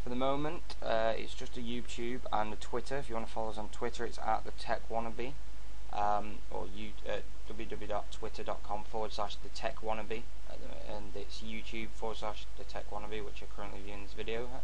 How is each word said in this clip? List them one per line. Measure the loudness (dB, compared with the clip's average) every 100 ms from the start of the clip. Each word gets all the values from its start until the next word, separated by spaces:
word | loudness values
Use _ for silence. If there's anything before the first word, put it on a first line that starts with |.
For | 0
the | 0
moment, | 0 0 0 -2 -2 -2
uh, | 0 0 0 0
it's | 0
just | 0 0 0
a |
YouTube | 0 0 0 0 0 0 0
and | 0 0
a | 0
Twitter. | 0 0 0 0
If | 0
you | 0
wanna | 0
follow | 0 0
us | 0
on | 0
Twitter, | 0 0 0 0
it's | 0
at | 0 0
the | 0
Tech | 0 0 0 0
Wannabe, | 0 0 0 0 0 0 0 0 0 0
um, | 2 2 2 0 0 0
or | 0 0
you, | 0 0 0 0
uh, | 0 0 0 0
w | 0 0
w |
w | 0 0
dot | 0 0
twitter | 0 0 0
dot | 0 0
com | 0 0
forward | 0 0 0
slash | 0 0 0
the | 0
Tech | 0 0 0
Wannabe, | 0 2 0 0 0 0 0
uh, | 2 0 0 0
and | 0 0 0
it's | 0 0
youtube | 0 0 0 0 0
forward | 0 0 0
slash | 0 0 0 0
the |
Tech | 0 0 0
Wannabe, | 0 0 0 0
which | 0
are | 0
currently | 0 0 0
viewing | -2 -2
this | 0
video. | 0 0 -2 -2 0